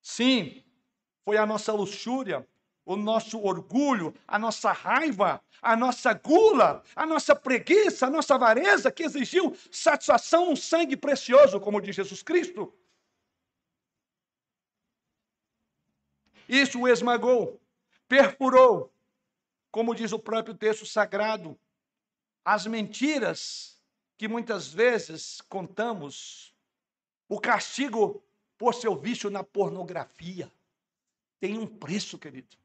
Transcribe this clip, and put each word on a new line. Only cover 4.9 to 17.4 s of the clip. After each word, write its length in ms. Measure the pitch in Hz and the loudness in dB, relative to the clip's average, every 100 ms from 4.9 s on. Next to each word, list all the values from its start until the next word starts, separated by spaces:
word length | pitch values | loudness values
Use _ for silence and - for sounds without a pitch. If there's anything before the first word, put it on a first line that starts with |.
| 247 320 196 190 120 _ _ | 0 0 0 0 -2 _ _
a 140 | - | 0
nossa 380 | 226 247 240 247 | 2 0 0 -2
gula, 680 | 220 - 330 440 302 175 - _ | -2 -2 4 4 6 4 2 _
a 100 | - | -8
nossa 300 | 311 311 - | -2 -2 2
preguiça, 720 | 285 254 240 220 392 403 - 262 | 0 2 -2 4 4 4 0 -2
a 20 | |
nossa 260 | 311 285 | 0 2
avareza 540 | 226 240 226 381 392 262 | 4 4 4 4 4 2
que 140 | - | -2
exigiu 500 | 320 277 233 349 339 - - | -6 -4 -2 0 0 -6 -16
satisfação 760 | - 330 - - 240 - 330 | 0 0 2 4 2 4 2
num 100 | 359 | 2
sangue 400 | 277 - 330 330 | -2 0 0 0
precioso, 640 | 269 285 277 - 262 285 196 | -2 -2 -2 6 8 8 6
como 200 | 208 208 | -2 -4
o 20 | |
de 100 | 190 | -4
Jesus 320 | 190 190 190 | -6 -8 -10
Cristo. 500 | - 349 294 - 160 _ _ _ _ _ _ _ _ _ _ _ _ _ _ _ _ _ _ _ _ _ _ _ _ _ _ _ _ _ _ _ _ _ _ _ _ _ - | 0 0 0 -8 -12 _ _ _ _ _ _ _ _ _ _ _ _ _ _ _ _ _ _ _ _ _ _ _ _ _ _ _ _ _ _ _ _ _ _ _ _ _ 0
Isso 320 | 262 262 247 | 2 2 0
o 80 | 247 | 2
esmagou, 720 | 233 240 240 233 247 | 4 2 0 2 2